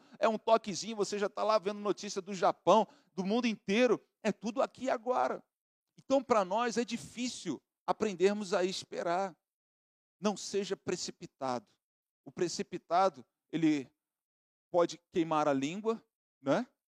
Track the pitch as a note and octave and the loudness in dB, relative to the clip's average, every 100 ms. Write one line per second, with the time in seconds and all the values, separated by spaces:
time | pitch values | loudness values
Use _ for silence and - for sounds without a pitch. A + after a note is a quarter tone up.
0 | - - A3 G#3+ - A3+ G#3 E3 F#3+ A3 | -14 -2 0 0 2 2 2 -8 -8 -4
1 | F#3+ G#3 G3 - G#3 G#3+ F3+ G#3 G#3 F3+ | -4 -2 -4 -2 0 0 0 -4 -4 -4
2 | G3+ G3+ F#3 F#3+ F#3 - - G#3 G3+ - | -4 -8 -8 0 0 2 4 6 4 -4
3 | _ - F#3+ A3+ B3 G#3 - G3+ B3+ E3+ | _ -6 -2 0 0 -4 0 4 4 2
4 | - _ A3 - G#3 A#3 A#3 - B3+ B3+ | -2 _ -4 -4 -6 -2 -4 -2 -4 -4
5 | A3 B3+ B3+ A3+ - _ _ _ _ - | -2 0 0 -2 -10 _ _ _ _ -20
6 | _ C4+ A#3+ A#3 F#3 G#3 A#3+ G#3+ A#3+ A#3 | _ 0 2 0 2 0 0 -2 -4 -6
7 | - - B3 - F3+ B2+ - _ - F#3 | -10 -8 -8 -6 -8 -8 -10 _ -6 -2
8 | G#3+ F3 F#3+ G#3 G3 F#3+ F#3 F3+ - - | -2 2 2 2 -2 0 0 -2 -8 -6
9 | F3 F3 G3 - _ _ _ _ _ _ | -2 -2 -4 -8 _ _ _ _ _ _
10 | _ _ G3+ F#3+ - G3 F#3+ G3 - F3+ | _ _ -2 -2 -4 -4 -4 -6 -6 -6
11 | - - E3+ - C3 B2 - _ _ _ | -6 -12 -18 -8 -4 -4 -6 _ _ _
12 | _ _ - - F3 - G3 F3 - E3+ | _ _ -16 -4 -4 -2 -8 -10 -2 2
13 | F#3+ C3+ - _ _ D#3 D#3+ D3 B2+ _ | 2 0 -14 _ _ 2 2 2 -2 _
14 | _ _ _ _ _ _ _ F3 F3 D#3+ | _ _ _ _ _ _ _ 0 0 -2
15 | _ F#3+ E3 D#3 D3+ C#3 C#3 F#3+ A3 A3+ | _ -2 0 2 2 2 0 -4 -4 -4
16 | - _ _ _ C3+ E3 B3 _ _ | -8 _ _ _ 0 0 0 _ _